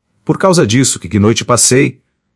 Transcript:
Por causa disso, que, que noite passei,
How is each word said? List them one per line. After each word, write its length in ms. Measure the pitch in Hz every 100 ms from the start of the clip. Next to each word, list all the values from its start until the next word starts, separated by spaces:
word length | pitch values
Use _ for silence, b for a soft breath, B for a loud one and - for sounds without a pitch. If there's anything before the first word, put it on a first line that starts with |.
| _ _ -
Por 120 | 151
causa 280 | 190 175 120
disso, 340 | 120 - -
que, 100 | 87
que 100 | 101
noite 240 | 104 117
passei, 580 | - 87 - - 131 - _ _ _